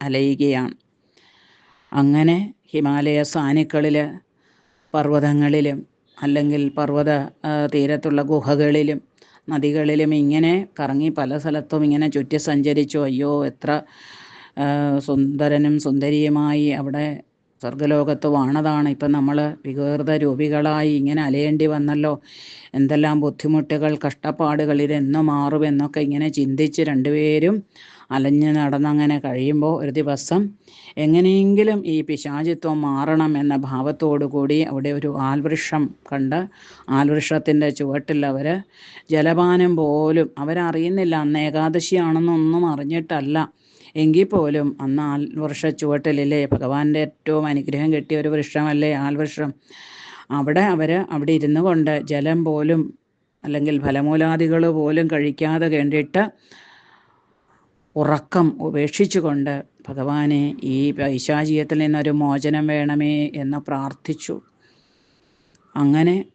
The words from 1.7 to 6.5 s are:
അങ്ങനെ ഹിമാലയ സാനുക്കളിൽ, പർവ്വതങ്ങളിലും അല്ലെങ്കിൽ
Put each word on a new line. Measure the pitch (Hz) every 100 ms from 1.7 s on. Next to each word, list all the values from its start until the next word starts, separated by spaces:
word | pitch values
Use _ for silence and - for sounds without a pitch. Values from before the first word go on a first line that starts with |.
| _ _
അങ്ങനെ | 143 139 147 160 175 208 - _
ഹിമാലയ | 151 143 143 147 147
സാനുക്കളിൽ, | 147 160 139 151 151 151 147 151 147 185 - _ _ _ _ _ _
പർവ്വതങ്ങളിലും | 156 147 147 147 147 147 151 143 139 - _ _ -
അല്ലെങ്കിൽ | 143 147 147